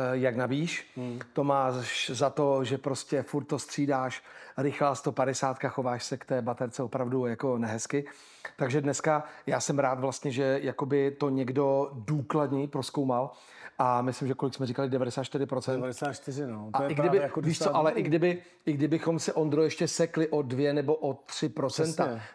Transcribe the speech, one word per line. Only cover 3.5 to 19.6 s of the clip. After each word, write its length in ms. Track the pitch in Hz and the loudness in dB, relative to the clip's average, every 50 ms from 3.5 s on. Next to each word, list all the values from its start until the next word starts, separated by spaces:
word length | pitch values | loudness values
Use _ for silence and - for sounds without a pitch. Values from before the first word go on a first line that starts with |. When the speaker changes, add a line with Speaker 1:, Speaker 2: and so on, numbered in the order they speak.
| 151 131 | -4 -6
Speaker 1:
střídáš, 640 | - - - - 143 139 139 131 131 127 120 - - - - - - - - - | -4 -4 -2 0 2 2 2 2 0 -2 -4 -8 -12 -16 -20 -20 -20 -10 -4 -2
rychlá 360 | 139 143 135 - 151 143 135 | -2 0 0 2 2 2 2
sto 180 | 123 - 151 131 | 2 -2 -2 0
padesátka, 560 | - 135 131 135 - - 135 127 - - 135 | 2 2 2 2 2 0 0 0 0 -2 -2
chováš 360 | - - 127 127 123 117 - | -2 -2 -2 -2 -2 -4 -4
se 120 | - 139 | -6 -8
k 80 | 123 - | -8 -4
té 180 | - 135 127 120 | -2 -2 0 0
baterce 400 | 117 120 - 131 123 - - 135 | -2 -2 -2 -4 -4 -4 -4 -4
opravdu 440 | 110 - 135 127 123 131 131 127 | -2 -2 -2 -2 0 0 0 0
jako 320 | 120 117 110 - 135 127 117 | 0 -2 -2 -2 0 0 0
nehezky. 460 | 117 110 107 113 - - - 143 143 143 - - - - - - - - - | 0 -2 -2 -4 -4 -2 -2 -2 -2 -4 -8 -18 -20 -20 -18 -16 -16 -14 -6
Takže 240 | - 143 127 123 151 | -4 -2 0 2 2
dneska 440 | 143 143 135 - - 160 156 151 147 - - - - | 2 0 0 0 2 2 2 2 0 -4 -10 -10 -4
já 140 | - 135 127 | -2 -2 0
jsem 180 | - - 151 139 | 0 0 2 2
rád 220 | 139 127 131 127 | 2 2 2 0
vlastně, 300 | 127 135 123 - - 147 | -2 -2 -2 -2 -4 -4
že 280 | 123 127 139 135 131 139 143 | 0 0 2 2 2 0 0
jakoby 480 | 135 120 - 147 139 147 143 139 139 | -2 -2 -2 -2 2 2 2 2 2
to 200 | 139 139 147 139 | 0 0 0 0
někdo 600 | 135 135 131 120 127 139 143 139 139 135 139 139 143 | 2 0 0 0 0 2 2 4 4 2 2 0 -4
důkladně 760 | 131 107 98 151 151 123 - - 156 147 135 135 135 139 143 | -6 -4 -2 -2 -2 0 0 0 2 2 2 2 0 -2 -2
prozkoumal. 640 | - 143 127 - - 151 143 131 123 120 127 143 - - - - - - - - - - | -4 -6 -6 -4 -4 -2 0 0 2 0 0 -2 -6 -12 -20 -20 -20 -20 -20 -8 -2 0
A 240 | 131 127 123 123 123 | 2 4 4 4 2
myslím, 260 | 131 127 - 147 127 | 0 -2 -2 -2 -2
že 60 | 131 | -2
kolik 200 | - - 139 127 | 0 -2 -2 -2
jsme 120 | - 135 | -2 -4
říkali, 220 | 117 120 - 139 139 | -2 -2 -2 -2 0
devadesát 360 | 127 131 127 123 - - 131 | 0 0 0 0 -2 -4 -4
čtyři 220 | - - 143 139 | -4 -2 -4 -2
procent. 280 | 127 135 127 123 - 131 | -2 -2 -2 -2 -2 -2
Speaker 2:
Devadesát 380 | 127 123 127 123 - 147 147 131 | -2 -2 -4 -6 -4 -6 -6 -6
čtyři, 340 | - - - 135 135 147 | -6 -8 -8 -6 -6 -6
no. 240 | 131 113 107 107 107 107 | -6 -6 -8 -6 -4 -2
To 60 | 127 | 0
Speaker 1:
A 40 | 139 | 0
Speaker 2:
je 60 | 143 | 0
Speaker 1:
i 40 | 147 | 2
Speaker 2:
právě 160 | 143 147 - | 2 4 4
Speaker 1:
kdyby, 120 | 175 196 143 | 4 4 4
Speaker 2:
jako 160 | 135 - 165 | 2 0 0
Speaker 1:
víš 180 | 147 160 165 - | 0 0 0 2
co, 60 | 160 | 2
Speaker 2:
docela 140 | 151 143 165 | 2 4 4
Speaker 1:
ale 120 | 156 156 | 4 4
Speaker 2:
dobrý. 100 | 156 233 | 4 2
Speaker 1:
i 40 | 151 | 2
kdyby, 360 | 147 151 170 160 180 180 180 - - - _ _ | 2 4 4 4 2 2 0 -4 -12 -20 _ _
i 60 | - 151 | -2 0
kdybychom 460 | 139 143 151 156 160 - 170 170 160 | 2 2 2 2 2 2 0 0 0
se, 140 | - - - | 0 0 0
Ondro, 300 | 165 160 156 143 147 | 0 2 2 4 4